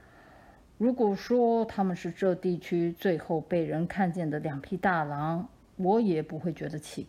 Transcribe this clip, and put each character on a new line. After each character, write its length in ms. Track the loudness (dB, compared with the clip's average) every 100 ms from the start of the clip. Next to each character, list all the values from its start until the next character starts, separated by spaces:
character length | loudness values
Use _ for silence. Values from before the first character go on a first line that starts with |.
| -20 -20 -20 -20 -20 -20 -14 0
如 160 | 2
果 200 | 4 2
说 480 | 2 2 4 4 4 0
他 180 | 0
们 100 | 0
是 160 | -2 -6
这 240 | -2 0
地 220 | 2 0 -2
区 360 | 0 0 0
最 260 | 0 0 0
后 220 | 0 -2
被 240 | 0 0 0
人 200 | 0 -2
看 240 | 0 0
见 200 | 0 -2
的 80 | -2
两 200 | -4 -6
匹 200 | -6 -2
大 260 | 0 0
狼， 420 | -2 -2 -2 -2 -6 -14 -16 -2
我 240 | 2 4
也 220 | 4 2
不 160 | -2 -4
会 160 | -6
觉 160 | -4 -6
得 80 | -8
奇 280 | -10 -12